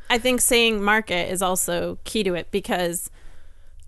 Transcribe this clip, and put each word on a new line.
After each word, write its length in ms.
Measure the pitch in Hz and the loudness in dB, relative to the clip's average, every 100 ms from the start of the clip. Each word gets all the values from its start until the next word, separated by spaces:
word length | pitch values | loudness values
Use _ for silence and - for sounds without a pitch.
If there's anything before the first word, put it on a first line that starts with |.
| - | -2
I 80 | 240 | 2
think 240 | 247 247 | 2 2
saying 400 | - 240 226 214 | 4 6 4 4
market 480 | 202 220 220 180 - | 2 2 2 -2 -2
is 80 | 185 | 0
also 580 | 185 185 - 175 175 180 | 0 0 0 -2 -2 -6
key 180 | - 226 | -4 0
to 100 | 190 | 0
it, 160 | 175 - | -2 -2
because 600 | 202 196 185 175 175 - - - - - - - - | -4 -2 0 0 -4 -8 -12 -14 -14 -14 -16 -18 -18